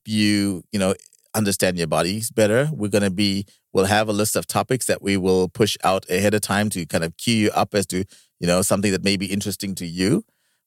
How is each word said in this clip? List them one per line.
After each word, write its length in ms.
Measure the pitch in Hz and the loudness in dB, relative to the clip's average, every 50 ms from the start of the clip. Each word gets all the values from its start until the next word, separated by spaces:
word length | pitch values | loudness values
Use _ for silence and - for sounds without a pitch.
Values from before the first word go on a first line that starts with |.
| - | -6
you, 580 | 110 110 107 107 104 104 101 101 101 95 82 - - | -4 0 2 2 2 2 2 0 0 -2 -6 -8 -6
you 60 | - 101 | -2 0
know, 160 | 95 95 95 - - _ _ _ _ _ - | 0 0 0 -4 -8 _ _ _ _ _ -4
understand 420 | 110 107 98 95 - 104 92 90 87 | -2 0 0 0 0 0 0 0 0
your 80 | 82 | -2
bodies 440 | 78 78 78 85 90 104 110 113 - | 0 0 0 0 0 -2 -4 -6 -4
better. 380 | - 110 107 101 110 127 147 156 | 0 2 2 4 4 2 0 -2
We're 160 | 151 110 104 98 | -4 -4 -4 0
gonna 220 | 104 104 101 98 | 0 2 2 0
be, 340 | 87 104 104 101 98 101 98 _ _ _ _ _ - | 0 0 0 0 0 -4 -6 _ _ _ _ _ 0
we'll 100 | 98 95 | 2 2
have 240 | 98 107 107 110 110 | 4 4 2 2 0
a 40 | |
list 220 | 101 101 107 - - | 0 0 0 0 -2
of 120 | 98 82 | -4 -4
topics 400 | - - 104 - - 131 107 - | -2 -2 -2 -2 -2 -2 -4 -2
that 160 | - 95 - | -2 -2 -2
we 140 | - 98 98 95 | 0 -2 0 0
will 300 | 90 95 92 92 92 85 | 2 2 2 2 2 0
push 280 | - - 107 98 - - - | 0 0 0 0 0 -2 0
out 240 | 90 95 95 - - | 0 0 0 -2 -2
ahead 220 | 90 95 101 101 107 | -2 2 2 2 0
of 60 | 104 | 0
time 300 | - - 98 101 107 107 | -2 0 0 0 0 -2
to 160 | - 92 82 | -2 -6 -6
kind 180 | - - 85 82 | -4 -2 -2 -2
of 120 | 82 - - | -2 -6 -4
cue 160 | - 120 117 | -2 0 2
you 140 | 110 104 101 | 2 2 2
up 240 | - 85 101 - - | 2 0 -2 0 0
as 100 | 101 92 - | -2 -2 -2
to, 100 | 87 92 95 - - - _ _ _ - | -4 -6 -6 -6 -10 -20 _ _ _ -4
you 60 | 87 | 0
know, 160 | 87 87 92 | 2 2 2
something 280 | 92 - 104 98 101 101 | 2 2 0 0 2 0
that 120 | 95 87 87 | 0 0 0
may 120 | 98 101 90 | 0 0 0
be 80 | 98 | -2
interesting 480 | 90 101 104 - 104 92 - 101 98 90 | -2 -4 -4 -4 -4 -6 -6 -8 -8 -8
to 100 | - 90 | -8 -8
you. 380 | 82 85 90 95 107 165 220 - _ _ _ _ _ _ _ _ | -6 -2 0 2 2 2 0 -2 _ _ _ _ _ _ _ _